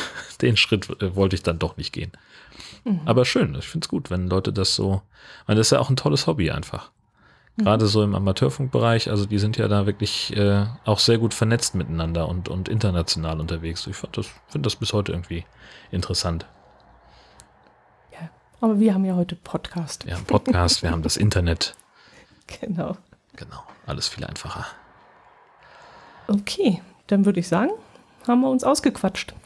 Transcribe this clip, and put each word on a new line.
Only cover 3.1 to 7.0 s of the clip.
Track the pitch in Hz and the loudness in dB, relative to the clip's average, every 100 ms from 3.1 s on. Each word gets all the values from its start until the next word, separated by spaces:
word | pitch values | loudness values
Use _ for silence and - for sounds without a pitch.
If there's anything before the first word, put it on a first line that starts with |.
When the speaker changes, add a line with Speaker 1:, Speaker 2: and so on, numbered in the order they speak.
| 120 | 2
Speaker 1:
schön, | 123 262 85 65 | 4 2 0 -2
ich | - | -8
find's | 160 - | -6 -4
gut, | 85 - | -6 -2
wenn | 90 92 | -2 0
Leute | 95 101 | 0 0
das | 98 92 | 0 0
so, | - 98 95 - _ - - | 0 0 0 -4 _ -20 -10
ich | - | 0
meine, | 107 | 4
das | 110 | 6
ist | |
ja | - | 4
auch | 123 | 4
ein | 127 | 2
tolles | 151 143 - | 2 0 0
Hobby | 147 78 | 0 0
einfach. | 69 - - - _ | -2 -6 -12 -14 _